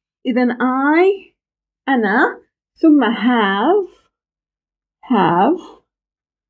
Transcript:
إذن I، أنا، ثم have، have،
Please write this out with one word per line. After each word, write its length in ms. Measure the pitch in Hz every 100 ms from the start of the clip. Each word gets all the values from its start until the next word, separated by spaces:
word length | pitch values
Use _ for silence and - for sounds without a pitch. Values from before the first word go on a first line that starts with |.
| _ _ 254
إذن 260 | 240 247
I، 800 | 233 254 262 285 320 381 392 - _ _ _ _ _ -
أنا، 540 | 262 208 226 349 - _ _ _ -
ثم 220 | 320 302
have، 1040 | 226 226 214 240 202 196 254 415 359 - _ _ _ _ _ _ _ _ _ _
have، 760 | - 233 170 170 214 359 - - _ _ _ _ _ _